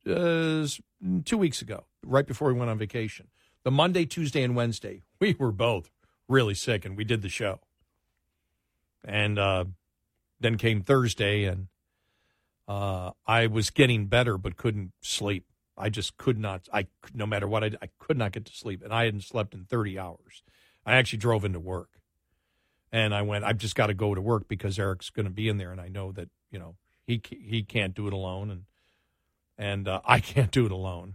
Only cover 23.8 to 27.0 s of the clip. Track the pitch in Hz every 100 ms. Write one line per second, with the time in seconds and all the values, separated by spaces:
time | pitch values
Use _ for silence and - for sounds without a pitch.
23.8 | 107 98 104 95 107 110 - 98 101 92
24.8 | 98 92 - - 101 98 110 101 90 92
25.8 | 90 98 95 92 85 _ _ 95 85 90
26.8 | _ _